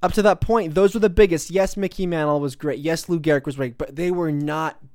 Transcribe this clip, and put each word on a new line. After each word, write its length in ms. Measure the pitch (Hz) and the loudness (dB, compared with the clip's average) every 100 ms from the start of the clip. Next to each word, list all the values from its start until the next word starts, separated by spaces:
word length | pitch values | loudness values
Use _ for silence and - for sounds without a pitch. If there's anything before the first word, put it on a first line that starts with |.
Up 120 | 180 | -2
to 80 | - | 2
that 180 | 208 180 | 4 2
point, 340 | - 226 165 156 | 2 2 2 2
those 180 | 196 | 2
were 60 | 226 | 2
the 100 | 208 | 2
biggest. 400 | 175 202 160 - | 4 4 2 -2
Yes, 260 | 185 190 - | 0 0 -2
Mickey 300 | 190 - 185 | -6 -4 -4
Mantle 340 | 165 151 147 | 0 0 0
was 160 | 143 127 | -2 -4
great. 240 | 151 127 | -6 -4
Yes, 300 | 147 165 - | -4 -4 -4
Lou 100 | 170 | -2
Gehrig 260 | 151 143 147 | 0 0 0
was 100 | 135 | -6
great, 220 | 127 117 | -6 -6
but 180 | 151 139 | -8 -4
they 160 | 175 | -2
were 200 | 180 165 | -2 -2
not 480 | 147 147 156 160 - 135 | -2 -2 -4 -4 -8 -16